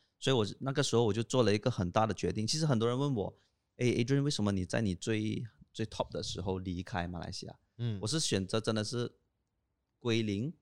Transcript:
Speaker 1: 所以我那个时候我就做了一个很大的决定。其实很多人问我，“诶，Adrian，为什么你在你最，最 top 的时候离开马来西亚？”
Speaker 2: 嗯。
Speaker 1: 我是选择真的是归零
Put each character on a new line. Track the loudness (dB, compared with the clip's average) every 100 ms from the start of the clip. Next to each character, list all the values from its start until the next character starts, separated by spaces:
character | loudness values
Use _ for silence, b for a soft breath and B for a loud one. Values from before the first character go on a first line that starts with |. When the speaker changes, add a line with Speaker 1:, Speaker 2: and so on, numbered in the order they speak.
| _ _
Speaker 1:
所 | 2
以 |
我 | 2 2 -2
那 | -4
个 | 0
时 | 2 4
候 |
我 | 4
就 | 2
做 | 2 4
了 | 4
一 | 4
个 | 2
很 | 0 0
大 | 2
的 | 2
决 | 2 -2
定。 | -2
其 | -2 0
实 | 2
很 | 2
多 | 2
人 | 0
问 | 0
我 | -2 -4 b b _ _ -2
，“诶， | 2 2
Adrian， | 2 2
为 | 2
什 | 2
么 | 2
你 | 0
在 | 0 0
你 | 0 0
最， | -2 -2 -2 -4 -8 -14 -14
最 | -8 -6
top | -4 -4
的 | -4
时 | -6 -6
候 | -4 -4
离 | -4 -6
开 | -6 -4 -4
马 | -6
来 | -8
西 | -10 -12
亚？” | -16 _ -8
Speaker 2:
嗯。 | -6 -4
Speaker 1:
我 | -4
是 | -2
选 | 0 -2
择 | 0 -2
真 | 0
的 | -2
是 | -2 -4 -6 -8 _ _ _ _ _ _ _ _
归 | 0 2
零 | 2 0 -4 -8